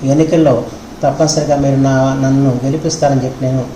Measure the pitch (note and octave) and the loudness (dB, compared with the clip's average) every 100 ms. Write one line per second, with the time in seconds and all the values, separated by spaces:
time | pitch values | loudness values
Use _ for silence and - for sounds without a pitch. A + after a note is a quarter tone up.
0 | C3+ C#3+ D#3+ E3+ D3+ A#2+ - - - - | 0 2 2 4 4 2 -2 -12 -16 -4
1 | C#3+ C3+ D#3 - D3 C#3+ C#3 C3+ C3+ C3 | -2 0 0 0 0 0 2 2 2 2
2 | C3+ C3+ C3+ C3+ C#3 B2 C3+ D3+ D#3+ D#3 | 0 0 0 2 2 0 -2 -2 -4 -2
3 | C#3+ C3+ B2+ - C3 C3 B2 | 0 0 -2 -4 -4 -2 -4